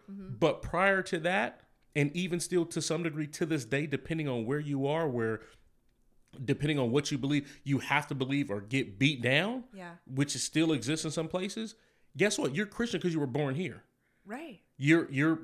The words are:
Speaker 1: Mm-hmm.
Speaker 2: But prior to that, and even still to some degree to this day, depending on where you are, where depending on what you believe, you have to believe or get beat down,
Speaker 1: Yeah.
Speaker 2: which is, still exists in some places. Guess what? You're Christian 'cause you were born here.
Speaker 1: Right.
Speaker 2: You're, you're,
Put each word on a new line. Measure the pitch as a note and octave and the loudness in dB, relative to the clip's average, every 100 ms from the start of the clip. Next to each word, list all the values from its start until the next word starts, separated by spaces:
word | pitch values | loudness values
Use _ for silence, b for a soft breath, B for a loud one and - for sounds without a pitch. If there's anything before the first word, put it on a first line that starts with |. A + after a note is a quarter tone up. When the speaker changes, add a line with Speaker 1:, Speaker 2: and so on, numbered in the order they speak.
| - | -14
Speaker 1:
Mm-hmm. | G3 F#3 A#2+ | -14 -12 0
Speaker 2:
But | D#3 - | 2 2
prior | - E3+ G3 F#3+ | -2 2 4 4
to | F3+ F3 | 0 -2
that, | E3 G3 A#3 - _ _ _ D3+ | 0 0 0 -4 _ _ _ 2
and | C#3+ E3+ | 2 2
even | F3+ E3+ | -2 -2
still | - F3+ E3 | 0 0 0
to | E3 | -2
some | D#3 D#3+ | -2 0
degree | E3+ D3+ D3 | -2 -2 -4
to | - E3 | -2 0
this | D3+ A2+ | 0 0
day, | C#3 D3+ | 0 0
depending | C#3 - D#3+ D3 | -2 -2 -2 -2
on | B2 A2+ | -2 0
where | D3 | -2
you | D3 C#3 C#3 | -2 0 2
are, | D#3 D#3+ | 2 2
where | A#2+ A2+ A2 B B _ _ _ _ _ _ _ - B2+ | 0 0 -2 B B _ _ _ _ _ _ _ -6 -2
depending | C3+ D3 D3 | 0 2 2
on | A#2+ | 4
what | C3+ D3 | 2 2
you | C#3+ | 0
believe, | C#3 D3 C#3+ - | 0 0 -2 -6
you | C#3 C3+ | -2 0
have | - C#3+ D3 | 2 2 2
to | C#3 | -2
believe | C3 C#3+ C#3 | -2 0 -2
or | G2+ | -4
get | G2+ C3+ G#2 G2 | -2 -2 -2 2
beat | C#3+ C3+ | 2 2
down, | A#2 C#3 G3 B3+ A#3+ | 2 2 0 -4 -10
Speaker 1:
Yeah. | F#3+ F3 F3 - | -14 -16 -16 -6
Speaker 2:
which | C3 C#3+ A#2+ | -2 0 -2
is, | |
still | - D#3 D#3+ | -2 2 2
exists | D3+ A2 D3 D#3+ | 2 0 -2 -2
in | |
some | E3 D#3+ | -4 -4
places. | F3+ F#3+ A3+ A3 - b b b C3+ | -4 -4 -6 -10 -12 b b b 0
Guess | G3+ G3+ | 2 2
what? | C#3+ C#3+ | 0 0
You're | G#3 | -2
Christian | - A#3 F3 | -2 -2 0
'cause | F3+ | 0
you | D#3+ | 0
were | C#3 | 0
born | C3+ C#3+ C3 | 0 0 -2
here. | F3 E2+ - _ _ _ G3 | -4 -8 -18 _ _ _ -14
Speaker 1:
Right. | B3 E4 F3 _ - | -12 -12 -16 _ 0
Speaker 2:
You're, | C#3 E3 - | 6 6 6
you're, | C3 D#3 D#3+ | 2 2 2